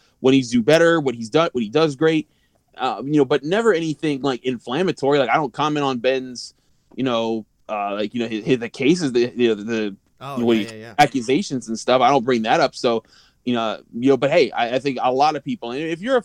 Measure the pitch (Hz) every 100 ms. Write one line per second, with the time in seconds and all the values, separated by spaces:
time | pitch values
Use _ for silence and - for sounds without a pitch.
0 | _ _ 131 135 123 120 110 160 165 165
1 | 135 120 110 147 165 - 107 143 160 131
2 | 160 160 - _ _ _ _ - 127 101
3 | 131 151 131 147 143 202 226 165 165 147
4 | 156 139 139 123 127 123 - 135 185 -
5 | 135 143 120 135 143 - 151 151 143 127
6 | 123 131 131 120 - - _ _ _ -
7 | 131 117 113 113 107 _ - 104 101 101
8 | 104 120 117 110 110 131 117 - 131 180
9 | 151 120 117 113 120 104 107 113 104 98
10 | _ _ 131 135 117 113 104 110 113 104
11 | - 135 113 143 208 135 113 110 - 127
12 | 127 139 120 123 110 160 147 - 127 113
13 | - _ _ _ - 120 113 82 - 113
14 | 131 135 135 170 120 - 117 127 139 120
15 | 123 131 147 151 - 120 120 127 160 165
16 | 214 262